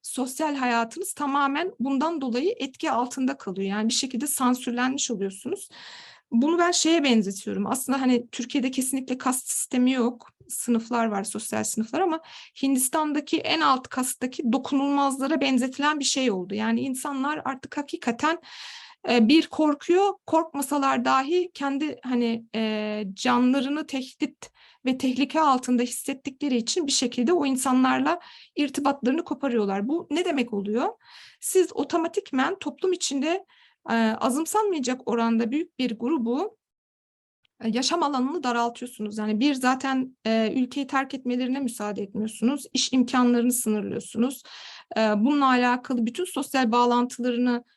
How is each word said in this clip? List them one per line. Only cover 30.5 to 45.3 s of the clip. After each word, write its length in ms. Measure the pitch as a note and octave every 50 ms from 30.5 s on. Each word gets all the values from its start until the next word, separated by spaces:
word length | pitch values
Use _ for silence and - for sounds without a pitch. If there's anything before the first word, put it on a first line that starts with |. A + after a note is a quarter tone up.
| A3
oluyor? 360 | G3+ G3 G3+ G#3+ A#3 D4 G4+ A#4 _ _ - - - - - - _
Siz 320 | - - - F#4+ F4+ E4+ -
otomatikmen 840 | - C#4+ C4+ - E4+ E4 E4+ E4 G#4 - - - C4 C4 D4 G4 -
toplum 340 | - D4 - - - F#4 F4+
içinde, 540 | F4 - - - C#4 B3+ D#4 E4+ G4 F#4 _ _ _ - _ _ _ _ -
e, 40 | A3+
azımsanmayacak 1120 | A#3 A3+ A3 A3 - - C4+ A#3+ C#4+ D#4+ D#4+ - G#4 A4 G#4 F#4 D#4 B3 B3 B3+ B3+ - -
oranda 420 | A3+ A#3 A3+ A3+ A3+ A3+ A#3 A3
büyük 280 | B3+ D4+ E4+ - _ -
bir 200 | B3+ A#3+ A3+ A3
grubu, 580 | A#3 A#3+ D#4+ D4+ A3 A3+ A#3+ C#4 F#4+ A4 - _ _ _ _ _ _ _ _ _ _ _ _ _ _ _ _ _ _ _ _ _ A3
e, 40 | A3+
yaşam 340 | G#3 A#3+ C4+ - D#4+ E4+ E4
alanını 400 | C#4+ C#4+ B3+ B3 C4+ D#4+ F4 C4
daraltıyorsunuz. 760 | B3 A#3+ A#3+ A#3 A#3 A#3 - B3 B3 - - G#3+ G#3+ G#3 A3
Yani 220 | G#3+ G#3+ G#3+ G#3
bir 140 | B3 D4 C#4+
zaten, 600 | C4 B3+ B3+ C4 C4 C4 C4+ C4+ C4 C4 C4 - _ _
e, 260 | A3 A3+ A3+ A3 A3 -
ülkeyi 300 | C4 B3+ B3 - C#4+ C#4
terk 280 | C#4 - C4+ C4+ C4+ C#4
etmelerine 460 | C4+ - B3 B3 B3 C4 B3 B3+ C#4
müsaade 420 | C#4 A#3+ A3+ - G#3 G#3 G#3 G3 G#3
etmiyorsunuz, 640 | G3 - G3 G#3+ A3 - - A3 A#3+ C#4+ C#4 - - _
iş 200 | - - - -
imkanlarını 600 | C4 B3 B3 - B3+ B3 A#3+ A#3+ A#3+ A#3 B3 A#3
sınırlıyorsunuz. 880 | - - A3 G#3+ G#3+ G3+ G3 F3 D#3+ - - - G#3+ A#3 C4 C4+ - - - - - - - - - - _ -
E, 40 | A3
bununla 460 | A3 G#3+ G#3+ G#3 G#3+ C#4